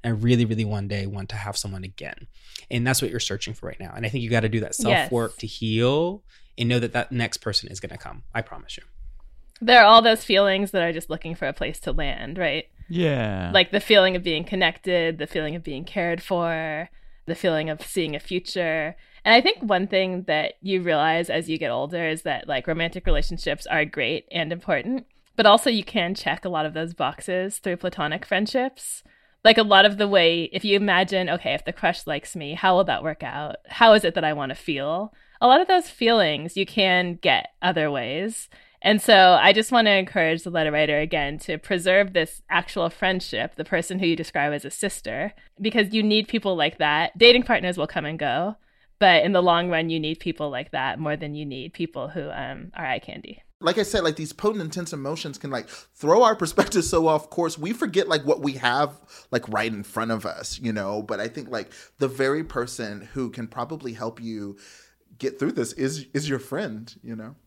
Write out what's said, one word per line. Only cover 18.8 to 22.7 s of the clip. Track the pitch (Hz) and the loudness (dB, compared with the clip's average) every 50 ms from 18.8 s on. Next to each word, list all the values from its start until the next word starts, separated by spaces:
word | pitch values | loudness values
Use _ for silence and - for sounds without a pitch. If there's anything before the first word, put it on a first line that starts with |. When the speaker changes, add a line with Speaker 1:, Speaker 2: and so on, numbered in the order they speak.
| 151 156 170 - - _ _ - - | -4 -6 -8 -12 -20 _ _ -4 2
Speaker 2:
And | 208 226 | 6 6
I | 240 | 6
think | - 381 453 - - | 6 4 -2 -2 -2
one | 208 202 180 190 | 0 0 0 0
thing | 196 - 185 190 185 185 180 185 | 0 0 0 0 0 -4 -6 -2
that | - 156 151 156 - - _ | -2 0 0 0 -4 -8 _
you | - 190 190 185 175 | -6 -4 -4 -2 0
realize | 175 160 151 151 160 156 170 170 165 | 0 0 2 2 2 2 0 -2 -2
as | 120 160 160 - | -2 -4 -2 -4
you | 160 | -6
get | 156 160 127 | -4 -4 -4
older | 120 123 135 147 175 170 170 | -2 -4 -4 -6 -6 -4 -4
is | 160 156 156 | -4 -4 -4
that, | - 165 139 117 - | -4 -6 -6 -6 -4
like, | - 143 131 - | -4 -6 -4 -2
romantic | - | -4